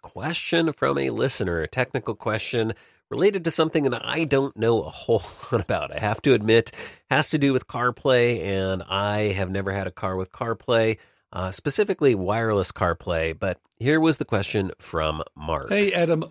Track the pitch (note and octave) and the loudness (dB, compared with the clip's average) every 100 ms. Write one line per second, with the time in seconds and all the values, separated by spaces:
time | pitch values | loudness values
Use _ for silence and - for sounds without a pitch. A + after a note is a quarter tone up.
0 | - - C3+ E3+ - E3 E3 - C#3 C#3 | -12 -8 -6 -6 -2 0 0 0 0 0
1 | C3 A2 B2+ - F#2 E2+ D#2 B2+ B2+ B2 | -2 0 -2 0 -2 -2 -2 -4 -2 -4
2 | - G#2+ A#2 G#2+ - A#2+ A2+ A2+ _ _ | -6 -6 -4 -4 -2 -2 -2 -4 _ _
3 | _ A#2+ F#3+ G3 E3 E3 D#3 D#3+ C#3 A#2 | _ 0 2 2 0 0 0 2 0 0
4 | A2+ D3 D#3 C3+ C#3 - A2+ A2+ E2+ - | -4 -2 2 2 0 0 2 2 0 -6
5 | - A2+ - - - A#2 - F2+ D2 D2+ | 0 0 0 -12 -2 -2 0 -2 -4 -4
6 | G#2 A2 C#3+ A#2+ G#2+ A#2 - - - - | -2 0 2 4 6 4 4 -4 -18 -18
7 | - C3 - D#3+ C#3 B2+ - B2 B2 B2 | 0 0 2 2 2 2 -2 -2 -2 0
8 | C#3 B2 A#2+ A#2 F2+ F#2+ F#2+ F#2 - G2 | 2 4 4 2 -2 -2 0 -2 -4 -2
9 | G#2 G#2 G#2+ F#2+ F#2 G2 G2 G2 F#2 - | 0 0 0 0 -2 -2 -2 -4 -6 -6
10 | G2 F#2 F#2 - A#2 A2+ - A#2 A2+ G#2+ | -4 -4 -6 -6 -6 -4 0 2 2 0
11 | _ _ _ - F#2 - D3 F3 G#3 F#3 | _ _ _ -8 -6 -6 -2 0 0 2
12 | C#3+ G#2 F2+ A2 A2+ G2+ F2+ - F2+ E2 | 2 4 0 0 2 2 0 0 0 0
13 | - E2 E2 D#2+ G2 F2+ _ - B2 D#3+ | -2 -2 -2 -2 -4 -6 _ -4 0 4
14 | D#3+ - - G#2 G2 G#2 F#2+ - - E2 | 4 2 0 -2 0 -2 -2 -6 -8 -4
15 | D#2 D#2 - - D#2 D#2+ - G3+ G3+ F3 | -2 -4 -8 -10 -4 -4 0 0 2 2
16 | E3+ D#3+ - | 0 0 -2